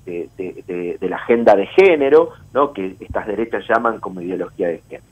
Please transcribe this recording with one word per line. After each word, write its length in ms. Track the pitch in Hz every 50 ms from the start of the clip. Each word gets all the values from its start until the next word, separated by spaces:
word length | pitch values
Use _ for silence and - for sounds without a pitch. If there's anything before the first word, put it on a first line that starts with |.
| -
de, 220 | 92 87 85 80 - _ -
de, 240 | 92 90 - - -
de, 320 | - 90 87 87 87 85 -
de 100 | 95 90
la 80 | -
agenda 400 | - - - 120 117 117 117 104
de 100 | 98 98
género, 640 | - - - 190 190 165 151 139 135 143 - - - - - - - -
¿no? 180 | 127 143 143
que 240 | - 101 95 95 95 -
estas 260 | 101 - - 95 92
derechas 380 | 107 101 101 113 110 - 104 - -
llaman 300 | 110 113 120 117 113 101
como 220 | - 101 92 92
ideología 480 | 85 90 95 87 87 - - - 95 87
de 140 | - - - -
género. 160 | - - _ _